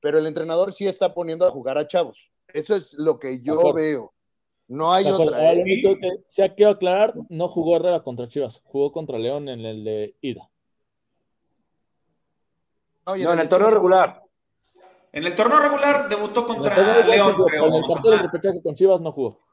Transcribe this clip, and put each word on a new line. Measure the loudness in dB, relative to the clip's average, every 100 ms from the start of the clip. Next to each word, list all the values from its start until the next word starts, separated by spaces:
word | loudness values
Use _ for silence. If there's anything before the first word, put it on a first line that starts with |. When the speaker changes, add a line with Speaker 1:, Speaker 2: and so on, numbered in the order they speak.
Speaker 1:
Pero | 0 -2
el | -2
entrenador | -6 -4 -2 -2
sí | -2 -6
está | -2 -4
poniendo | -2 -8 0 -2
a |
jugar | -2 -6 -6
a | -4
chavos. | -4 -4 -8 _ _ _
Eso | -10 -4
es | -4 -4
lo | -6 -2 -2
que | -4 -10
yo | -6
Speaker 2:
De | 0
acuerdo. | 2 2
Speaker 1:
veo. | -2 -4 -8 _ _ _ _ _ _
No | -4 0
hay | 2
Speaker 2:
De | 2
acuerdo. | 2 0
Speaker 1:
otra, | 2
Speaker 2:
Ahora, | 2
Speaker 1:
¿eh? | 2
Speaker 2:
lo |
único | 0 0 0 -2
que, | -4 -8 _
sea | -2 -2
quiero | 2 2
aclarar, | 2 0 0 0 -2 -14
no | -8 -6
jugó | -4 0 0
Herrera | 0 -4
contra | -6 -12 -10
Chivas, | -8 -8 -10
jugó | _ -4 -4
contra | -4 -10 -6
León | -6 -6 -10
en | -12
el | -12 -10
de | -8 -8 -8 _
ida. | -12 -12 _ _ _ _ _ _ _ _ _ _ _ _ _ _ _ _ _ _ _ _ _ _ _ _ _ _ -8
Speaker 1:
No, | -4
y |
Speaker 3:
No, | 0
en | 0
el | 2
Speaker 1:
de |
Speaker 3:
torneo | 4 4
Speaker 1:
Chivas |
Speaker 3:
regular. | 4 4 4 4 -2 _ _ _ _ _ _ _ _ _
Speaker 4:
En | -8
el | -8
torneo | -2 2 4
regular | 2 2 2 0 -2
debutó | -4 -4 -4
Speaker 2:
En | -4
el |
Speaker 4:
contra | -4 0
Speaker 2:
torneo | 2 4
regular | 6 6 4
Speaker 4:
León, | 4
Speaker 2:
sí | 4
jugó, | 2
Speaker 4:
creo, | 2
Speaker 2:
pero | 2 2
en |
el | -2
partido | 0 4
de | 4
Speaker 4:
Mazatlán. | 2
Speaker 2:
repechaje | -4 -4 -4
con | -8
Chivas | 0 2 2
no | -2
jugó. | -6 -8 -8 _